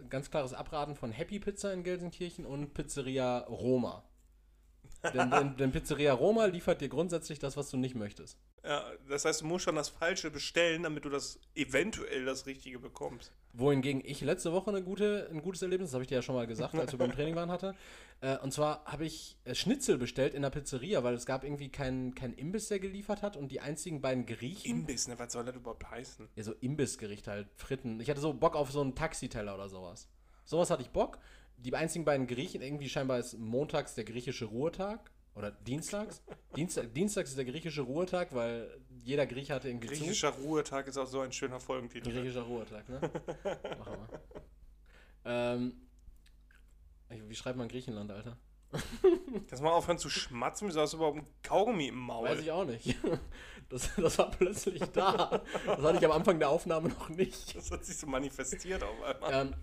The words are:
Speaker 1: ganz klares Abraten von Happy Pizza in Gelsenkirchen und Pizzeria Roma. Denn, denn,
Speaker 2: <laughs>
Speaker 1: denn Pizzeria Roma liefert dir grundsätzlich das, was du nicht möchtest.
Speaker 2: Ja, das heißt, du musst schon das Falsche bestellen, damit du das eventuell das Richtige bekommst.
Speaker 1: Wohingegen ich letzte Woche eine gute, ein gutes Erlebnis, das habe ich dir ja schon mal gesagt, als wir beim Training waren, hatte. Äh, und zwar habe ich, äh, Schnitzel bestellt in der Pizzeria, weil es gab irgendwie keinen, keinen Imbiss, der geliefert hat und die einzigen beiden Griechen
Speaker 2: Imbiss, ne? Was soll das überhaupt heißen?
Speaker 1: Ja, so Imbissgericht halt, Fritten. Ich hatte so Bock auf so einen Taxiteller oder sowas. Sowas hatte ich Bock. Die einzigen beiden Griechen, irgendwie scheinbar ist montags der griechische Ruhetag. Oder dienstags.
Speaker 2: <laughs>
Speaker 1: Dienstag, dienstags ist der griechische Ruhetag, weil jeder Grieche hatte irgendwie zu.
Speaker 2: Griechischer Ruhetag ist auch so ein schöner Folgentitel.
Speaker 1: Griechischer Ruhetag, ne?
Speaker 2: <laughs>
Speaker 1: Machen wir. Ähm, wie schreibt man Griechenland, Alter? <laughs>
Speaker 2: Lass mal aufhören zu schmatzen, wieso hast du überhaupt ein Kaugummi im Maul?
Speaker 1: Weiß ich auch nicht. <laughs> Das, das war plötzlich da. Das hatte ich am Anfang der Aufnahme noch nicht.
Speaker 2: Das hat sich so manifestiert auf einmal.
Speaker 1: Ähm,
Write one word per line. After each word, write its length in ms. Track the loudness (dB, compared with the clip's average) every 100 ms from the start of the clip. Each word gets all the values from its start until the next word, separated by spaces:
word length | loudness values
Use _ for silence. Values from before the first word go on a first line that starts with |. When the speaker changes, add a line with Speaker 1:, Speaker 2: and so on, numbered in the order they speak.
| -6
Speaker 1:
ganz 220 | -6 -2
klares 220 | -2 -2
Abraten 400 | -4 -6 -4 -4 -4
von 140 | -6
Happy 260 | -4 -4 -4
Pizza 320 | -4 -4 -4
in 100 | -2
Gelsenkirchen 640 | -2 -4 -4 -6 -8 -6 -8
und 280 | -6 -4
Pizzeria 640 | -4 -4 -2 0 2 4 2
Roma. 680 | -2 -2 4 4 4 -4 -14 -20 -20 -20 -20 -20 -20 -20 -18 -4 -2
Denn, 160 | 2 6
denn, 260 | 6 6 2
Speaker 2:
<laughs> 0 |
Speaker 1:
denn 160 | 2
Pizzeria 400 | 2 0 4 6
Roma 320 | 8 6 8 6
liefert 340 | 4 2 2
dir 80 | 2
grundsätzlich 500 | 0 2 0 -4 -6
das, 160 | -4 -4
was 140 | -2
du 60 | 0
nicht 180 | 0 0
möchtest. 420 | -6 -8 -18 -18 -20 -12
Speaker 2:
Ja, 200 | -2 -2 -2 -12 -4
das 160 | 2
heißt, 160 | 4 2
du 60 | 0
musst 180 | 0
schon 100 | 2
das 140 | 2 0
Falsche 420 | 0 0 0 -4
bestellen, 540 | -4 0 4 4 4
damit 200 | 0 -2
du 40 | -2
das 300 | -2 -2 -12 -12 -2
eventuell 680 | 2 4 4 0 -4 -2
das 220 | 0 -2 -6
Richtige 320 | -10 -12 -12
bekommst. 540 | -12 -8 -8 -10 -16 -20 -18
Speaker 1:
Wohingegen 480 | 2 6 6 4 0
ich 160 | -2 -4
letzte 300 | 0 2 2
Woche 180 | 2 2
eine 120 | -2
gute, 460 | -2 0 2 0 -2
ein 120 | -4
gutes 180 | -4 -2
Erlebnis, 280 | 0 0 0
das 40 |
habe 100 | -2
ich 40 | 0
dir 60 |
ja 80 | 0
schon 140 | 2 0
mal 100 | 0
gesagt, 280 | -2 0 0
als 160 | 0
wir 60 | 2
beim 120 | 2
Training 220 | 2 0
waren, 160 | 0 -2
hatte. 240 | -2 -4 -6 -16 -20 -20 -6
Äh, 180 | -2 0
und 140 | -2
zwar 320 | 2 2 0 -6
habe 180 | -4
ich, 320 | -4 -6 -14 -14
äh, 100 | -6 0
Schnitzel 420 | 2 2 4 4
bestellt 340 | 4 2 2
in 80 | 4
der 80 | -2
Pizzeria, 520 | -2 -4 -4 0 2
weil 120 | 2
es 120 | 0 0
gab 160 | -2
irgendwie 260 | -2 -6 -6
keinen, 440 | -4 -2 0 -2
keinen 200 | -4 -6
Imbiss, 340 | -4 -4 -4 -2
der 100 | -2
geliefert 420 | -2 -8 -4 -2
hat 160 | -2 -4
und 120 | -6
die 120 | -6
einzigen 400 | -4 -6 -4 -2
beiden 240 | 0 0 0
Griechen 440 | -4 -6 -6 -2
Speaker 2:
Imbiss, 380 | -2 -2 -2 -4
ne? 100 | -4
Was 140 | -6
soll 120 | -4
das 120 | -4 -6
überhaupt 340 | -10 -10 -10
heißen? 380 | -10 -12 -16 -16 -8
Speaker 1:
Ja, 80 |
so 80 | -8 -4
Imbissgericht 680 | -2 2 0 0 -8 -8 -6
halt, 220 | -8 -8 -14
Fritten. 420 | -6 -4 -4 -4
Ich 80 | -2
hatte 120 | 0
so 120 | 0
Bock 220 | 4 4
auf 160 | 4 0
so 100 | 2
einen 140 | 0
Taxiteller 600 | 0 -2 -2 -6 -6 -6 -6
oder 120 | -8
sowas. 400 | -10 -12 -14 -20 -20 -20 -20
Sowas 260 | -2 2 4
hatte 120 | 2
ich 80 | 0
Bock. 280 | 2 2 0 -20 -20 -20 -10
Die 160 | -2
einzigen 300 | 0 0 2 4
beiden 200 | 4 2
Griechen, 360 | 0 -4 -6
irgendwie 260 | -6 -4 -2
scheinbar 300 | -2 2 2
ist 200 | 0 -6
montags 560 | -2 0 2 0 -2
der 100 | -6
griechische 420 | -6 -6 -6 -4 -4
Ruhetag. 640 | -2 -2 -2 -4 -4 -12 -20 _
Oder 160 | -8 -8
dienstags. 720 | -8 -4 -4 -2 -4 -4 -10 -14 -16
Speaker 2:
<laughs> 180 | -8 -2
Speaker 1:
Dienstag, 360 | -2 -2 -4
dienstags 380 | 0 2 2 -2
ist 80 | -2
der 80 | -4
griechische 340 | -4 -4 -2
Ruhetag, 520 | -2 0 2 2 0
weil 340 | 0 0 -2 -6 -12 -18 -14
jeder 240 | -2 2 2
Grieche 280 | 0 -2
hatte 120 | -2 -2
irgendwie 160 | -6 -4
zu. 60 |
Speaker 2:
Griechischer 340 | -4 0 2 2
Ruhetag 580 | 0 0 0 2 -2 -2
ist 100 | -4
auch 80 | -2
so 140 | -2
ein 120 | -2
schöner 260 | -2 -4 -4
Folgentitel. 520 | -4 -4 -4 -6 -4
Speaker 1:
Griechischer 300 | -2 -2 -4
Ruhetag, 440 | -4 -4 -6 -12 -10
ne? 100 | -4
Speaker 2:
<laughs> 800 | -4 -4 -8 -4 -4 -4 -6 -8
Speaker 1:
Machen 180 | -8 -12
wir. 240 | -10 -14 -12 -16 -16 -20 -20 -20 -20 -20 -20 -14
Ähm, 480 | -4 0 2 2 -2 -4 -18 -20 -20 -20 -20 -20 -20 -20 -20 -20 -20 -20 -16
wie 260 | -14 -12
schreibt 240 | -8 -4 -4
man 100 | -4
Griechenland, 420 | -6 -6 -6 -6
Alter? 260 | -8 -10 -14 -18 -20 -10
<laughs> 60 | -8 -6 6 8 8 2 -8 -8
Speaker 2:
Lass 100 | 0
mal 100 | 6
aufhören 280 | 6 4 0
zu 100 | 2
schmatzen, 580 | -2 -4 -2 -2 -2 -2
wieso 120 | 2
hast 140 | 2
du 20 | 4
überhaupt 220 | 0 0
ein 80 | -8 -14
Kaugummi 460 | 2 4 6 4 0
im 80 | -2
Maul? 320 | -6 -2 0
Speaker 1:
Weiß 120 | 0
ich 100 | 0
auch 140 | 0
nicht. 320 | -2 -2 -2 0
<laughs> 40 | 0 0 -4 -12 -14 -16 -8
Das, 200 | -4 -2 4
das 220 | 4 6
war 120 | 4
plötzlich 520 | 6 2 4 -2 -2 0
da. 480 | 4 6 6 4 2 0 -4
Das 160 | 0 4
hatte 160 | 6 8
ich 80 |
am 60 | 8
Anfang 260 | 8 6 6
der 120 | 6
Aufnahme 400 | 4 4 2 2
noch 180 | -2 -6
nicht. 480 | 0 0 0 -10 -10
Speaker 2:
Das 140 | -6
hat 160 | -6 -6
sich 100 | -8
so 100 | -2
manifestiert 760 | 0 -2 -4 -6 -4 -4 -2
auf 200 | -2 -4
einmal. 300 | -4 -4 2 2 2
Speaker 1:
Ähm, 80 | -4